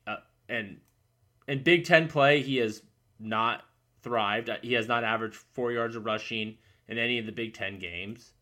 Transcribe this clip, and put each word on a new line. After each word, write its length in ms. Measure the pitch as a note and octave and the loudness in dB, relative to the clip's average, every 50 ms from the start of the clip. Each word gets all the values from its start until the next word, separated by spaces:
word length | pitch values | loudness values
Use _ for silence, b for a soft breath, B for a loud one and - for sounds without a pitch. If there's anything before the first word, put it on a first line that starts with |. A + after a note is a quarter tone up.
| _ G#2 | _ -10
uh, 80 | G#2+ - - _ _ _ _ - | -10 -10 -10 _ _ _ _ -6
and 300 | A#2+ A#2 G#2+ G2 E2 - - _ _ _ _ _ _ _ _ _ _ _ _ | -6 -6 -6 -6 -10 -18 -20 _ _ _ _ _ _ _ _ _ _ _ _
in 160 | - C#3+ C3+ C3+ | -6 -6 0 4
Big 220 | E3+ F3 E3+ E3+ | 4 4 4 6
Ten 240 | - F3+ D#3+ E3 D#3 | 6 4 4 4 4
play, 340 | - D3 C#3 C#3+ D3 D3 B2+ | 4 4 6 6 6 4 2
he 140 | C3+ C3+ | 2 0
has 260 | B2 A#2 A2 G#2+ - - _ _ _ _ _ _ - | 0 0 0 -2 -6 -12 _ _ _ _ _ _ -14
not 420 | A2 A2 A2 A2 A2+ A#2+ A#2 - - _ _ _ _ _ _ _ - | -8 -4 0 0 2 0 0 -2 -6 _ _ _ _ _ _ _ -6
thrived. 480 | B2 A#2+ A2+ G#2 G2+ G#2 A2+ A2+ A#2 | -2 0 0 2 2 0 0 -2 -4
Uh, 60 | G#2+ - | -6 -6
he 120 | - A#2 B2 | -2 0 0
has 160 | A#2 A2 A#2 | 2 2 2
not 160 | A#2+ A#2+ A#2 | 0 0 2
averaged 320 | A2 A2+ A2 A2 A2 A2 | 2 0 0 -2 -4 -8
four 340 | - - _ _ - B2 A#2+ | -10 -18 _ _ -2 -2 0
yards 240 | A#2+ A#2 A#2 A#2 A2+ | 0 0 -2 -2 -4
of 100 | A#2 G#2 | -4 -4
rushing 520 | A2+ G#2+ A2 - - A#2 A2 G#2+ A2 A2 - _ _ _ _ _ - | -2 -2 -2 -4 -4 -4 -4 -4 -6 -8 -12 _ _ _ _ _ -8
in 100 | A2+ A#2 | -4 -2
any 200 | A#2 A#2+ A#2+ A#2 | 0 0 0 0
of 80 | A2 | -2
the 60 | A2 - | -4 -6
Big 220 | A#2+ A#2 A2 - | -6 -6 -8 -6
Ten 240 | - G2+ G2 G2 F2+ | -6 -6 -6 -6 -8
games. 540 | F#2 E2+ E2+ E2+ F#2+ G#2 A#2 B2 - - _ _ | -10 -10 -8 -8 -8 -10 -10 -12 -16 -20 _ _